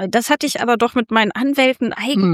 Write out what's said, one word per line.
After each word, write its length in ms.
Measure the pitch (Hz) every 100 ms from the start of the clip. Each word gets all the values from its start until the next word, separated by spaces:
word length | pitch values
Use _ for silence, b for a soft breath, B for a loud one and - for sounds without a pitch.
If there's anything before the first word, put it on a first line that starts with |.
| 190
Das 200 | 240 233
hatte 160 | 294 294
ich 140 | -
aber 140 | 233 233
doch 200 | 233 254
mit 160 | 226
meinen 200 | 226 208
Anwälten 640 | - 262 277 262 262 233
eigentlich 240 | - 214 190 190